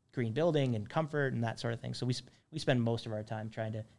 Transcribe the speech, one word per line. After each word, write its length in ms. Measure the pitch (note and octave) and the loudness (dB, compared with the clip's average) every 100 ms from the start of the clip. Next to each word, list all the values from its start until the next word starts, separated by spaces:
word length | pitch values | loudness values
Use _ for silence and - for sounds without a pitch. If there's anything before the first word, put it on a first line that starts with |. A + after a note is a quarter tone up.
| _ | _
green 220 | - A#2 | -2 0
building 420 | A2 E3+ D3+ C3 A2+ | 2 4 4 4 2
and 120 | G2+ | 0
comfort 460 | D#3+ D3+ D3 C3+ | -2 0 0 0
and 100 | B2 | 2
that 160 | A2+ A2+ | 0 -2
sort 140 | A#2 | -4
of 60 | A#2 | -4
thing." 160 | B2+ A#2+ | -4 -2
So 100 | B2+ | 0
we 80 | |
sp-, 160 | B2 - - _ | -2 -4 -18 _
we 80 | D#3 | -2
spend 200 | - B2+ | 2 4
most 280 | A#2 A#2 A#2 | 4 2 -2
of 60 | |
our 100 | G#2+ | -6
time 260 | G#2+ A2 A2 | -4 -6 -6
trying 240 | A2+ A2 | -4 -4
to, 100 | A2 A2 | -6 -8